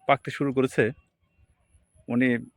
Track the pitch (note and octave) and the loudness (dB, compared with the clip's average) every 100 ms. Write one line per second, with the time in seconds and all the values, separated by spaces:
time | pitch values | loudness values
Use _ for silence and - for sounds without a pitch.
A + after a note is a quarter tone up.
0 | - C#3 - - C#3 C3 C3 - A2+ - | 0 0 -2 -4 -2 0 0 2 0 -2
1 | _ _ _ _ _ _ _ _ _ _ | _ _ _ _ _ _ _ _ _ _
2 | - A#2+ B2+ A#2 A#2+ | -4 0 0 0 -6